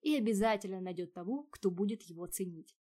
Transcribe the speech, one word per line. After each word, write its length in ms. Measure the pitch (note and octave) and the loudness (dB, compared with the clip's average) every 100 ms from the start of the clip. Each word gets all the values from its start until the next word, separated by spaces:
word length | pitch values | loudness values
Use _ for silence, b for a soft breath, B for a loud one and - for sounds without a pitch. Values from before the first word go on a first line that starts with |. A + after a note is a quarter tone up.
и 140 | D4+ D4 | 2 4
обязательно 640 | A3 G3+ A3 G#3 G#3 F#3+ | 4 4 4 2 -2 -4
найдет 320 | F#3 F3 F3+ | -4 -4 -6
того, 340 | F3+ F3+ C#4 C#4+ | -6 -4 -4 -6
кто 200 | - G3 | 0 0
будет 320 | F3 G#3 A3 | 2 0 0
его 240 | - E3 F3 | -6 -10 -8
ценить. 480 | - F#3 E3 - _ | -4 -6 -6 -18 _